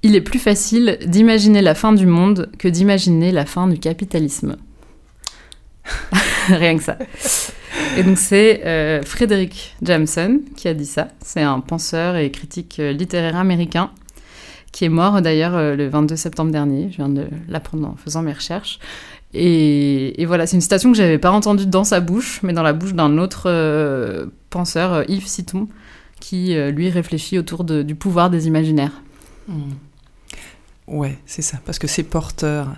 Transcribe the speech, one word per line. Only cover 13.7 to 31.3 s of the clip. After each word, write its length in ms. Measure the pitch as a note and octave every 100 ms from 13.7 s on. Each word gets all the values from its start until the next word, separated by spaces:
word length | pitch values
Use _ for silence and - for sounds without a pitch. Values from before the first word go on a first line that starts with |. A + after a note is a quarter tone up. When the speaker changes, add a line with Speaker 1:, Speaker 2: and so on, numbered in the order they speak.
| E3 F#3 - - - - - - - -
Speaker 1:
qui 140 | - E3+
est 40 |
mort, 320 | E3 F#3 G3+
d'ailleurs, 320 | E3 D#3 E3
euh, 220 | F3 D3+ C#3+
le 120 | C#3+
vingt-deux 280 | D3 D3+ D#3+
septembre 360 | E3+ D#3 D#3+
dernier. 380 | D#3 C#3+ C3+ F3+
Je 60 | F3+
viens 120 | C#3+
de 180 | C#3 - D3+ E3
l'apprendre 420 | D#3+ D3+ D#3 D3+
en 60 | C#3+
faisant 280 | - D#3
mes 100 | D#3+
recherches. 460 | C#3+ - F3 - - - - - - -
Et, 880 | - F3 E3 D3+ D3 C#3+ C#3 C3+ -
et 40 | E3
voilà, 200 | F3 E3
c'est 120 | F3+
une 40 |
citation 300 | E3 G3 B3
que 60 | A#3
j'avais 200 | F#3 D#3
pas 140 | F3+
entendue 340 | G3+ G#3 G#3 G3
dans 180 | F#3 G3+
sa 160 | F#3
bouche, 400 | E3+ F#3+ B3 -
mais 100 | F#3
dans 100 | E3+
la 100 | D#3+
bouche 200 | D3+ F#3
d'un 240 | F3+ D3+ D3+
autre, 260 | F#3 - F#3
euh, 800 | E3+ D#3+ D3+ D3 C3+ A2+ F#2 D2 - _
penseur, 420 | F3 F3 E3 F3+
euh, 120 | E3+ -
Yves 200 | G3 F#3+
Citon, 420 | - F3 F#3 G#3 - - - - -
qui, 340 | - F#3 F#3 E3
euh, 140 | C#3+
lui, 200 | C#3+ F3+
réfléchit 500 | F3+ D#3+ D#3+ - F#3+
autour 240 | F3 E3+
de, 180 | E3+ D#3
du 140 | D3 D3+
pouvoir 340 | G3 F3 F3
des 180 | F3 D#3+
imaginaires. 540 | D#3 D#3+ D#3 C#3 - - - - - -
Speaker 2:
Hmm. 240 | E3 C#3 C#3 C#3+ _ _ _ _ - - - _ _ -
Ouais, 300 | D3+ C#3+ C#3
c'est 160 | -